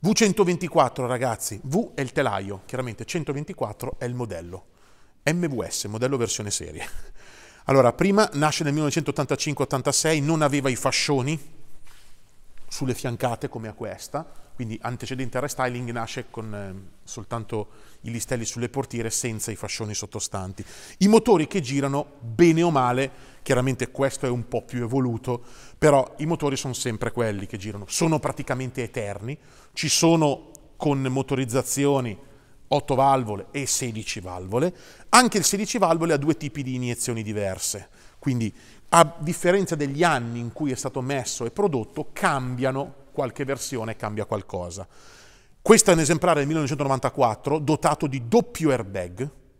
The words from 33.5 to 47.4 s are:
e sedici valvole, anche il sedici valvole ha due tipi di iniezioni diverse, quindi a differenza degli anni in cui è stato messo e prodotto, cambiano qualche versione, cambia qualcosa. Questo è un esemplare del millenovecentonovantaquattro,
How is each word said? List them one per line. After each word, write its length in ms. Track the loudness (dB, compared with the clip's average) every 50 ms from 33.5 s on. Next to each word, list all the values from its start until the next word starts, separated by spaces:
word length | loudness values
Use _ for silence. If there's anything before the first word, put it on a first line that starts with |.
e 140 | -6 -6 -4
sedici 540 | -2 -2 -2 -2 -4 -6 -6 -6 -6 -8 -8
valvole, 540 | -8 -10 -10 -10 -8 -2 0 0 0 0 -2 -4 -18 -20 -20 -20 -10 4
anche 280 | 6 6 6 6 2 2
il 60 | 2
sedici 340 | 2 0 0 -2 0 2 2
valvole 360 | 4 4 4 4 4 2 2
ha 40 | 2
due 200 | 2 0 0 0
tipi 240 | -2 -8 -6 -6
di 140 | -6 -4 -4
iniezioni 480 | -4 -4 -4 -4 -4 -4 -4 -4 -4 -4
diverse, 640 | -4 -4 -4 -2 -4 -4 -4 -6 -6 -6 -6 -10 -16 -20 -20 -20 -20 -20 -8
quindi 340 | -4 -2 0 0 -2 -2 -4 -8 -20 -20 -20 -20 -6 4
a 260 | 6 6 6 6 4 -8
differenza 560 | -4 -4 -4 0 2 4 4 4 4 0 -2
degli 280 | -2 -2 -2 0 2 2
anni 360 | 2 2 2 -2 -4 -6 -6
in 120 | -6 -6
cui 200 | -6 -4 -2 -2
è 40 | -2
stato 260 | -2 -4 -6 -4 -4
messo 440 | -4 -2 -2 -4 -4 -4 -6 -6 -6
e 60 | -6
prodotto, 580 | -2 0 0 2 2 0 -4 -4 -6 -8 -8 -8
cambiano 880 | -6 -2 0 0 0 0 -2 -4 -4 0 0 0 0 0 -4 -6 -8 -18 -20 -12 -4
qualche 320 | -4 -4 -4 -2 -6 -4
versione, 500 | -4 -4 -4 -4 -6 -6 -4 -4 -6 -6
cambia 300 | -6 -6 -6 -4 -4 -4
qualcosa. 600 | -4 -4 -6 -6 -6 -8 -8 -8 -6 -10 -12 -14 -14 -16 -20 -20 -20 -20 -20 -20 -20 -20 -20 -20 _ -20 _
Questo 300 | 6 8 8 8 10 6
è 20 | 6
un 80 | 6
esemplare 380 | 6 2 2 2 4 4 4 4
del 60 | 2 0
millenovecentonovantaquattro, 1120 | 0 0 0 -2 -2 -2 0 0 0 0 0 -2 2 4 2 2 2 0